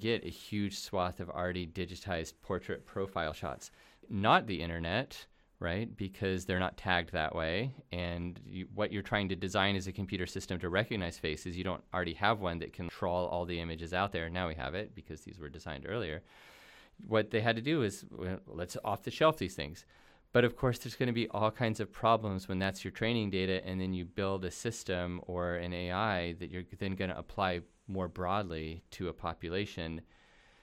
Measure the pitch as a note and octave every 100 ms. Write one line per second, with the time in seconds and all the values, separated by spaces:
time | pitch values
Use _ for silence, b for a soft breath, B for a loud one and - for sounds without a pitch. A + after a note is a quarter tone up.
0 | G#2+ A2+ F2 - - G#2 G2+ G2 - F#2+
1 | F2+ F2+ F2 F2 F2+ F2+ E2 F#2 F2 F2+
2 | - E2+ D#2+ - - F#2 - F#2 - G2
3 | G2 F2 D#2 - D#2 B1 - B B B
4 | - G#2 G#2+ E3+ A2+ E2+ E2+ E2+ E2 G#2+
5 | C3+ - - b b - E2+ F#2+ A2+ G#2
6 | G2 - G2 F#2 F#2+ F#2 F#2 - F#2+ F2
7 | E2 E2+ D#2 E2+ D#2+ F#2 C3 C#3 - F2+
8 | F2 F2 F2 - G2 F#2+ - G2 G#2+ G2+
9 | - G#2 F#2+ F2+ F#2+ G2 G2 G2 F#2+ F#2+
10 | F#2+ G2 F2 F#2+ - F2+ F2 F#2+ A2+ A2
11 | E2+ - D#2+ D#2 F#2 F2 F#2 E2+ - F#2
12 | F2 D#2 G#2 G#2+ F2+ E2+ D#2+ - E2+ -
13 | F#2 F2+ F2 F2 F2 E2+ E2+ D#2+ E2 F2+
14 | G2 F2+ E2 F2 F2 D#2+ C2 F2+ G#2+ -
15 | - D2+ - - D2 D#2 E2+ C#2 C2+ A#2
16 | F2 D#2+ - B B B B B B -
17 | - A2 G#2+ A2+ A2+ A2+ C3+ D#3+ G#2+ G2
18 | - A1+ F2+ F#2+ - E2 F2+ - A2 G2+
19 | B2 - D#3 D#3 F#2 - D2 E2+ - B
20 | B B B A#2+ A#2+ - C3 A#2 A#2+ -
21 | B2 A#2 A2 G2+ G#2+ - A2+ G#2+ G2+ -
22 | A2+ A2+ G#2+ F#2 F#2+ F#2 F#2+ F#2+ F#2+ -
23 | A2+ A#2 G#2 F#2+ F#2 F#2 F#2 F#2 F#2 F#2
24 | E2+ - F#2+ G2 F2+ - A#2 - - F2+
25 | F2+ F2+ - F2 F2 F2 F2 F2 F2+ F#2
26 | A2 F#2 F2 F2 E2 F2+ F2+ - G2 F#2+
27 | F#2 - - - F#2+ F2 - _ - F#2+
28 | F2 F#2 F2+ G2+ F#2 D#2+ D#2+ E2 - -
29 | F2+ - E2+ E2 E2 F#2 G#2 - E2 E2
30 | - b b b b b